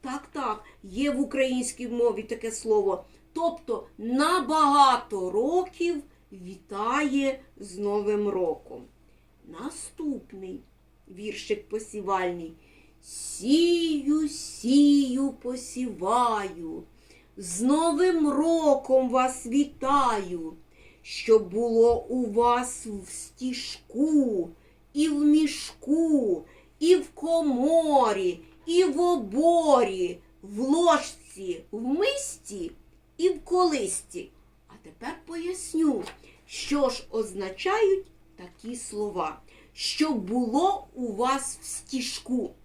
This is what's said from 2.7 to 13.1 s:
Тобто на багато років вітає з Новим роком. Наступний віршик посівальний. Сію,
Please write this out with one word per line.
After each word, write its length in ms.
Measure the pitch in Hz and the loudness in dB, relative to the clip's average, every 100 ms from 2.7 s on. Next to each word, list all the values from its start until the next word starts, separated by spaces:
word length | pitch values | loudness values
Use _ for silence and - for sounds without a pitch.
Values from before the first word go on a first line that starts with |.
| 214 196 185 - - _ | 2 2 -2 -6 -20 _
Тобто 540 | - 339 330 - 220 - - | -2 -2 -2 -8 -8 -8 -10
на 420 | 220 254 294 359 | -2 2 2 2
багато 920 | 240 311 285 285 277 240 - 202 180 | 2 4 4 8 6 6 -2 -6 -2
років 720 | 196 262 349 370 - 349 311 285 _ _ | 0 2 0 -2 -4 -2 -2 -8 _ _
вітає 1080 | 196 180 190 _ 202 220 269 302 277 269 262 - - | -20 -16 -18 _ -6 -2 0 0 0 0 -2 -10 -20
з 220 | 202 180 | -16 -6
Новим 500 | 208 208 202 208 208 | -2 0 0 0 0
роком. 560 | 190 180 - - - - _ _ _ _ _ - 160 | 0 -2 -4 -8 -18 -20 _ _ _ _ _ -20 -12
Наступний 1000 | 262 - - - 302 254 - 190 190 - - _ _ _ _ | -12 -12 -16 -8 -6 -6 -10 -16 -12 -12 -16 _ _ _ _
віршик 600 | 185 208 - - 208 - | -12 -10 -10 -4 -6 -4
посівальний. 840 | 214 220 208 190 190 180 175 165 165 _ _ - _ | -10 -8 -10 -2 -2 -2 -4 -10 -14 _ _ -20 _
Сію, 1300 | - | -18